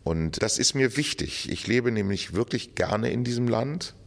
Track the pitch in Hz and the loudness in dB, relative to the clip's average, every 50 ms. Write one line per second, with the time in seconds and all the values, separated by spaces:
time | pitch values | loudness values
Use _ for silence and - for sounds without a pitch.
0 | - 82 82 80 80 82 - - 107 113 - - 123 - - 139 131 120 - 143 | -4 -2 0 0 0 0 0 0 0 0 2 2 2 2 4 2 2 2 2 0
1 | 147 - - - - - - - - - - - - - 113 127 117 123 113 107 | -2 -2 -2 -4 -6 -6 -6 -6 -6 -6 -6 -4 0 2 2 2 2 2 2 2
2 | 98 98 101 92 - - 82 95 117 - - 117 - - - - 90 - - 107 | 0 0 0 -2 -4 -2 -2 -2 0 0 -2 -4 -6 -4 -2 0 0 2 2 0
3 | 117 120 - 120 123 120 120 120 123 117 113 110 123 139 156 175 - - - - | 0 0 0 0 0 0 0 0 2 2 2 2 0 0 -4 -6 -8 -10 -12 -16
4 | - | -20